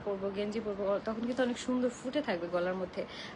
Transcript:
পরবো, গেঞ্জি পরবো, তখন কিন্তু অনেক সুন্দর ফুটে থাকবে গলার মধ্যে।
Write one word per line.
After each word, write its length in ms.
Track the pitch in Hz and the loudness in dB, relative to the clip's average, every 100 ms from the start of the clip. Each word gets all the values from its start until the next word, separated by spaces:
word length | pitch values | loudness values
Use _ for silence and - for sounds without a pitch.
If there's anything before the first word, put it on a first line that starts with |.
| 214 | 2
পরবো, 240 | 196 196 | 0 0
গেঞ্জি 300 | 196 208 220 | 0 0 0
পরবো, 400 | 214 196 196 196 220 | -2 0 2 2 2
তখন 160 | 220 | -2
কিন্তু 220 | 233 254 | 0 2
অনেক 140 | 254 240 | 2 2
সুন্দর 320 | - 254 247 | 0 2 2
ফুটে 320 | 240 247 294 | 0 -2 -2
থাকবে 260 | 294 180 170 | 0 0 0
গলার 280 | 175 175 185 | 2 2 0
মধ্যে। 300 | 180 - - - - | -2 -4 -6 -6 -6